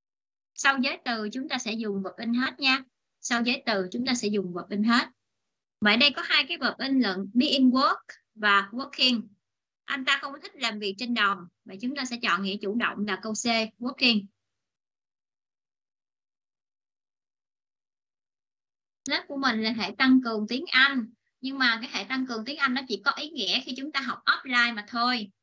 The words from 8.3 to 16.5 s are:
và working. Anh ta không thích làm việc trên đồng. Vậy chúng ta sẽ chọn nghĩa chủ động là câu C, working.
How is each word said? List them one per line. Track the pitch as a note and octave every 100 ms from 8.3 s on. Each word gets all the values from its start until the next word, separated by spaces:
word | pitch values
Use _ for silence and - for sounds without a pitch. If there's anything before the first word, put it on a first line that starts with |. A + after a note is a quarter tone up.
| A3
và | G#3+ G3+ G3
working. | A#3 C4 - C4 A#3+ - _ _ _ _ _ -
Anh | C#4+ C4
ta | C#4
không | C#4+ C#4
thích | G4 D4
làm | A#3+ G#3
việc | G#3 G3
trên | B3
đồng. | A#3+ G3+ G3 F3 _ -
Vậy | F#3+
chúng | A#3+ C#4+
ta | B3+
sẽ | A#3+
chọn | A#3 F3
nghĩa | G3 G#3
chủ | G#3 A3+
động | G3+ - G#3
là | G3+
câu | A3+
C, | G#3+ A#3+ A3+ A3 -
working. | A#3+ - B3+ A3 G3 _ _ _ _ _ _ _ _ _ _ _ _ _ _ _ _ _ _ _ _ _ _